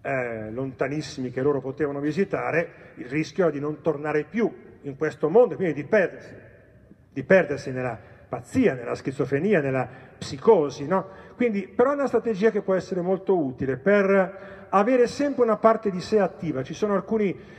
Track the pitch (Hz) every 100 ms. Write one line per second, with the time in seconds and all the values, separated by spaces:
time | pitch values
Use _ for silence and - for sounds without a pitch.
0 | - 139 120 113 110 113 135 131 139 147
1 | 147 - 127 127 135 139 135 135 151 143
2 | 147 151 196 139 123 151 165 - - -
3 | 123 143 147 - 175 147 147 151 - 143
4 | 151 147 151 214 202 - - - 143 135
5 | 156 - 151 190 240 143 185 143 147 220
6 | 165 - - - - - - - - -
7 | _ - 135 190 160 139 - 127 127 110
8 | - - - - - 262 220 127 120 120
9 | - 135 135 139 185 196 139 131 120 -
10 | - - - 135 - 208 143 127 143 190
11 | 180 - - - 240 202 - - 247 285
12 | 269 233 233 202 220 208 196 190 - 180
13 | 175 190 185 185 139 127 135 131 - 202
14 | 190 196 180 - - - - 190 208 262
15 | 240 - 285 262 233 214 226 220 214 180
16 | 160 214 180 - 170 131 131 160 208 196
17 | - 220 202 147 -